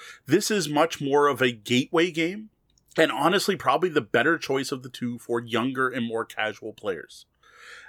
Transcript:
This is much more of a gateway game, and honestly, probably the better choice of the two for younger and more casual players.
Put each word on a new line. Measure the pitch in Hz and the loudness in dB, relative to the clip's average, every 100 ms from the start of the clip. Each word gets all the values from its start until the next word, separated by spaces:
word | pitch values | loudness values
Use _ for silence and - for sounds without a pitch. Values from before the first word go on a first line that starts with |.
| - - - | -20 -18 0
This | 180 - | 2 2
is | 214 147 | -2 0
much | 151 165 - | 2 0 0
more | 139 143 143 | 0 4 4
of | 123 | 2
a | 127 | 0
gateway | 117 104 123 - 170 180 | 0 0 2 2 2 2
game, | 160 165 208 220 _ _ _ _ - | 0 -4 -4 -12 _ _ _ _ 0
and | 151 | 0
honestly, | 120 160 196 - 160 | 2 2 2 0 0
probably | 127 147 175 | 0 2 2
the | 147 | 0
better | 107 120 143 165 | 0 2 2 0
choice | - 139 131 | -2 -4 -4
of | 131 | -8
the | 127 | -10
two | - 120 120 | -8 -6 -6
for | - 117 | -4 -4
younger | 120 113 127 131 131 | -2 -2 0 0 -2
and | 123 117 | -2 -4
more | 113 110 | -4 -6
casual | - 107 104 110 | -4 -4 -6 -12
players. | 104 104 82 - - _ _ _ - - - | -8 -6 -6 -10 -20 _ _ _ -20 -20 -20